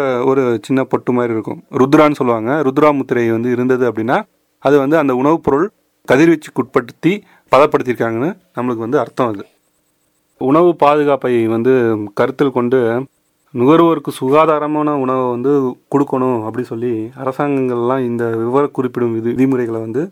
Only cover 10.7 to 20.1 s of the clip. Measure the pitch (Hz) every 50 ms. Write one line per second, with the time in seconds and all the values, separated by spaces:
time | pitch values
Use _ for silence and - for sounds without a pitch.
10.7 | 160 - 151 143 147 151 143 147 139 131 - 127 123 117 113 110 113 113 117 131
11.7 | 131 127 117 113 110 107 104 104 - - 120 131 127 - 147 135 127 123 120 120
12.7 | 131 131 117 113 117 127 131 - _ _ _ _ _ _ _ _ - 123 120 139
13.7 | 160 165 170 165 160 147 139 147 - - 135 131 143 156 160 160 151 147 151 147
14.7 | 151 151 151 151 147 139 127 131 131 131 127 123 120 120 123 139 147 139 131 127
15.7 | 127 - _ - - 139 139 - 143 127 127 131 123 110 107 110 113 123 120 -
16.7 | 120 113 120 123 113 110 110 123 131 131 131 131 131 - 147 143 139 135 131 127
17.7 | 123 120 120 123 131 135 123 120 120 117 117 117 113 113 113 120 127 143 143 139
18.7 | - 139 127 123 120 123 120 117 113 113 110 120 120 123 131 135 131 123 123 113
19.7 | 113 113 113 113 113 135 175 202